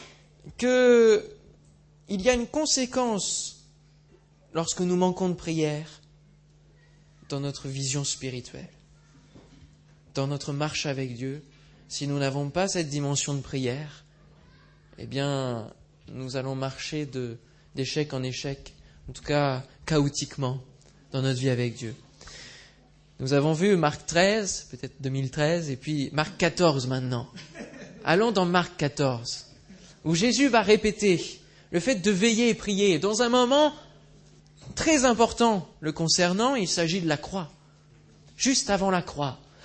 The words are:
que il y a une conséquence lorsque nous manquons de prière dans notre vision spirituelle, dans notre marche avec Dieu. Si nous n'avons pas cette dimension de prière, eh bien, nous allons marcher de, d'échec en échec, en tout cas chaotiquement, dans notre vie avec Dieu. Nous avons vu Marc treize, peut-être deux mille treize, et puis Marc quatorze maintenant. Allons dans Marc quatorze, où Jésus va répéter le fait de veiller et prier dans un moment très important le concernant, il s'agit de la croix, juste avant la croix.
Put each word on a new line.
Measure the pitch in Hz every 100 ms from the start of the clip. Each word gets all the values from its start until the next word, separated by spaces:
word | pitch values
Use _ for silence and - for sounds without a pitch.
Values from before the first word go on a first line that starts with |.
| - - - _ - -
que | 247 254 247 240 226 214 - - - - _ _ _ _ -
il | 196
y | 190
a |
une | 247 233
conséquence | 294 302 - 247 254 247 208 - - - - - _ _ _ _ - _ _ _
lorsque | 160 165 -
nous | 180 180
manquons | 185 180 185
de |
prière | 175 - 165 151 147 160 - _ _ _ _ _ _ _ _ _ _ _ _ -
dans | 139
notre | 143 139 139
vision | 135 135 143
spirituelle, | 139 - 131 123 120 135 - - _ - _ - _ - - - - - _ _ _
dans | - 139
notre | 143 -
marche | 143 151 - 156
avec | 135 131
Dieu. | 117 131 143 165 _ - - -
Si | - 143
nous | 143
n'avons | 139 139 143
pas | 175 190
cette | 185 156
dimension | 143 143 139 -
de | 143
prière, | 127 139 127 131 151 - _ _ - - _ _ _ _ _ -
eh | 117
bien, | 127 139 139 131 120 110 - - _ -
nous | 123 131 135
allons | 131
marcher | 135 135 131 - 156
de, | 147 131 123 117 _ _ _
d'échec | - 131 151 151
en | 131
échec, | 127 123 143 139 - - - - -
en |
tout | 123
cas | - 147 143 127 127 -
chaotiquement, | - 156 143 143 143 - 131 131 - - - _ _
dans | 135
notre | 131 127
vie | 131
avec | 123 120
Dieu. | 113 117 - - - - - - - - _ _ _ _ _
Nous | 131
avons | 143 147
vu | 156 196 190
Marc | 147 147 -
treize, | 165 190 220 190 - -
peut-être | 123 131 -
deux | 135
mille | 135 135
treize, | - 151 170 156
et | 127
puis | - 151 135
Marc | 139 156 190
quatorze | 175 - 175 139 123
maintenant. | 131 127 123 117 - - - - - - -
Allons | - 165 233
dans | 196 180
Marc | 180 175 -
quatorze, | 147 - 139 120 120 - - - - - - -
où | 156
Jésus | 165 233 226 277
va | 233
répéter | 196 208 214 - 208 175 - - - - -
le | 175
fait | 208 247
de | 175
veiller | 190 233 220 240
et |
prier | 220 - 196 202 160
dans | 190 214
un | 240
moment | 254 240 277 302 285 - - _ - _ - - - -
très | - - 311
important | 254 220 226 - 233 208 - -
le | 151
concernant, | 151 165 - 175 185 240
il | 277 185
s'agit | - 170 185
de | 165
la | 147
croix, | - 190 151 - _ _ _ - _ - - -
juste | 247 262 -
avant | 202 196
la | 185
croix. | 175 - 143 - - -